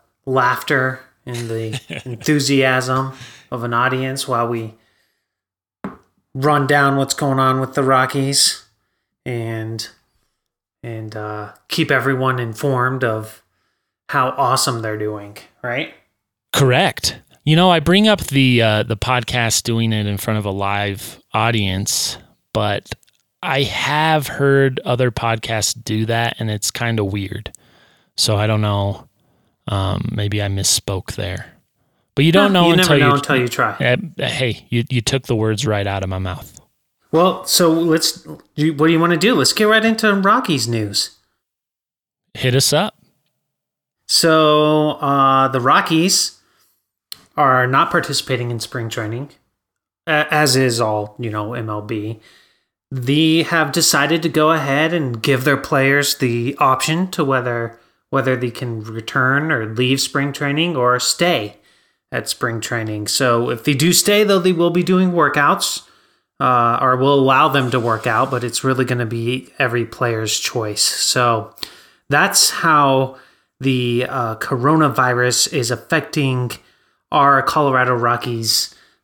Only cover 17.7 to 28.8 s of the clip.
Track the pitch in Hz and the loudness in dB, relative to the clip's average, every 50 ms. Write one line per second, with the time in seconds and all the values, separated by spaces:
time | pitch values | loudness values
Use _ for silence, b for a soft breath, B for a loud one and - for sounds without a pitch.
17.7 | 175 160 143 160 180 202 214 220 208 190 - - 135 139 135 127 123 117 113 113 | 4 4 4 4 4 4 4 4 2 2 0 0 2 4 4 4 4 4 4 4
18.7 | 107 107 107 117 110 98 - 127 127 127 117 - - 120 117 113 - - - - | 2 2 0 -2 -4 -4 -2 -2 -2 -2 -2 -2 -2 -2 0 0 -2 -2 -2 -2
19.7 | 113 113 113 113 110 107 104 104 101 95 - 117 110 107 101 101 98 98 98 98 | 0 0 0 0 0 0 -2 -2 -4 -4 -4 -4 -2 -2 -2 -4 -4 -4 -4 -4
20.7 | 101 101 104 101 98 90 - - - - _ _ - 110 110 113 117 110 101 95 | -2 -2 -2 -4 -6 -8 -10 -14 -18 -20 _ _ -2 0 0 2 2 0 0 -2
21.7 | 92 95 101 - - - - - - - - _ _ _ _ _ - 110 104 104 | -2 -2 -2 -4 -4 -4 -4 -6 -8 -12 -16 _ _ _ _ _ -4 -2 -2 -2
22.7 | 101 - - - - - _ _ _ _ _ _ _ - - - 135 139 139 - | -4 -4 -8 -12 -16 -16 _ _ _ _ _ _ _ -10 -4 -2 0 0 0 -2
23.7 | - - - 135 147 151 156 160 160 156 139 - - - 143 139 139 139 139 135 | -4 -4 -4 -2 0 2 2 2 2 0 0 -4 -4 0 2 2 4 4 2 2
24.7 | 127 - - - 127 120 127 123 - - 120 113 113 110 - - 113 110 107 - | 0 -4 -4 -2 0 0 0 -2 -2 -2 -2 -2 -2 -2 -4 -4 -4 -2 -2 -4
25.7 | - 113 - - 107 110 110 110 113 113 117 117 - - 113 110 107 101 - - | -6 -6 -6 -4 -4 -2 -2 0 0 0 -2 -2 -4 -4 -4 -4 -4 -4 -6 -6
26.7 | - - 120 117 113 110 101 98 101 101 98 92 - 101 - - - b b b | -6 -4 -4 -2 -2 -2 -2 -2 -4 -6 -6 -8 -8 -10 -12 -14 -16 b b b
27.7 | b b b b b b b b b - - - 107 98 107 107 110 107 104 104 | b b b b b b b b b -2 0 0 2 2 2 2 2 2 0 0
28.7 | 101 101 | 0 0